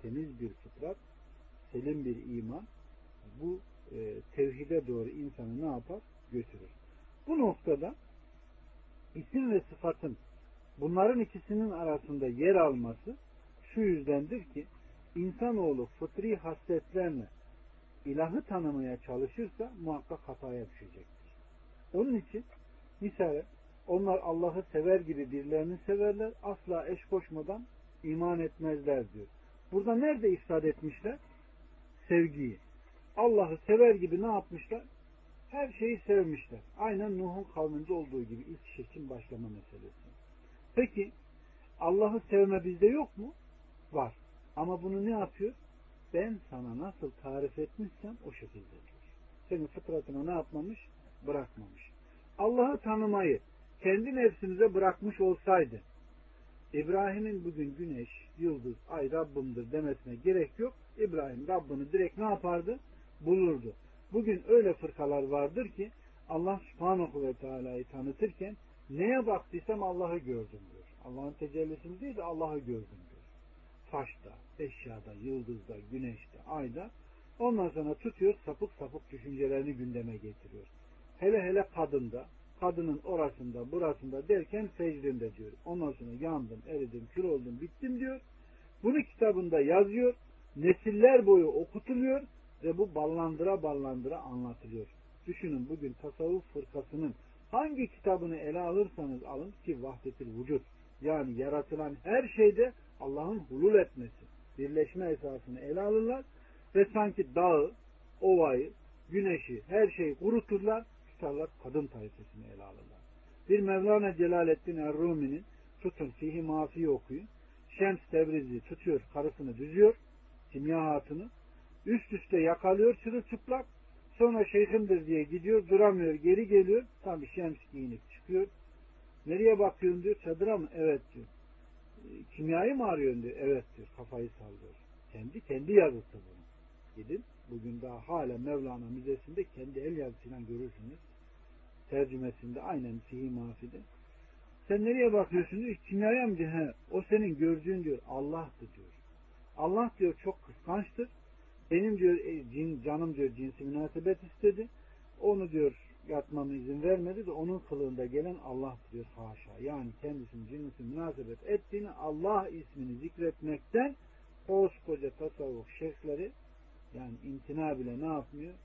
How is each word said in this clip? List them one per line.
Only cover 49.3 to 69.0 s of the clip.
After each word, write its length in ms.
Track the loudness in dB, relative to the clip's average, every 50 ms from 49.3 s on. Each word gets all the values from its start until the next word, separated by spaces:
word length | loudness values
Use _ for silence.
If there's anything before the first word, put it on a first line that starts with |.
| -20 -18 -10 -6
Senin 180 | -6 -4 -4
fıtratına 580 | -6 -10 -12 -8 -6 -6 -6 -4 -6 -6 -6 -4
ne 60 | -4
yapmamış? 480 | -4 -4 -6 -6 -8 -8 -8 -8 -10 -12 -16 -20 -20 -20 -20 -20 -20 -12 -6
Bırakmamış. 640 | -4 -4 -4 -4 -8 -12 -18 -18 -18 -18 -20 -20 -20 -20 -20 -20 -20 -20 -20 -20 -12 -4 0
Allah'ı 400 | 2 2 4 4 4 4 2 0
tanımayı 600 | -2 -2 0 0 2 2 2 4 4 4 2 2 -2 -10 -20 -20 -20 -20 -10 -2
kendi 340 | 2 2 2 2 2 0 2
nefsimize 580 | 4 4 4 4 2 -4 -2 4 6 6 6 6
bırakmış 460 | 6 4 4 4 2 -2 -4 0 2
olsaydı, 600 | 4 2 2 2 4 4 6 6 6 2 -2 -12 -16 -18 -20 -20 -20 -20 -20 -20 -20 -20 -20 -20 -20 -20 -20 -20 -14 -6
İbrahim'in 720 | -4 -4 0 0 2 2 2 0 0 -2 -4 -4 -4 -6 -6
bugün 300 | -6 -6 -4 -4 -6 -6 -8
güneş, 300 | -8 -8 -8 -8 -10 -12 -14 -20 -20 -18 -8 -2
yıldız, 380 | -2 -2 -2 -2 -6 -8 -10 -10 -12 -8
ay 200 | -6 -4 -2 -2
Rabbimdir 640 | -2 -2 -2 -4 -4 -6 -6 -6 -6 -8 -6 -4
demesine 420 | -4 -2 -2 -2 -4 -6 -8 -12 -8
gerek 440 | -2 2 2 4 4 2 0 -2 -4
yok. 160 | -6 -6 -6 -8 -20 -12 -4 -2
İbrahim 500 | -2 0 0 -2 -4 -4 -6 -8 -4 -2
Rabbini 440 | -2 -2 -2 -4 -6 -8 -4 0
direkt 260 | 2 2 2 2 0 -2
ne 60 | -2
yapardı? 540 | 0 0 0 0 0 0 0 0 -2 -6 -6 -8 -18 -20 -20 -20 -20 -16 -4
Bulurdu. 520 | 0 2 4 4 4 4 2 0 -4 -8 -12 -14 -18 -20 -20 -20 -10 -4
Bugün 300 | -2 0 0 0 0 0 4 6
öyle 240 | 8 8 8 6
fırkalar 500 | 2 0 -4 -8 -6 -4 -2 0 0 0
vardır 460 | 0 0 0 0 0 -2 -2 -4 -6 -6
ki 220 | -6 -8 -8 -8 -10 -18 -20 -20 -20 -18 -10 -6
Allah 320 | -4 -2 -2 -2 -4 -4 -8 -12
Subhanahu 500 | -10 -4 0 0 0 0 0 -2 -4 -4
ve 100 | -4 -4
Teala'yı 520 | -4 -6 -8 -10 -10 -8 -8 -8 -8 -8 -10
tanıtırken 720 | -10 -10 -8 -8 -8 -4 -2 -4 -4 -4 -4 -12 -12 -12 -14 -20 -20 -20 -20 -18 -10
neye 360 | -4 -2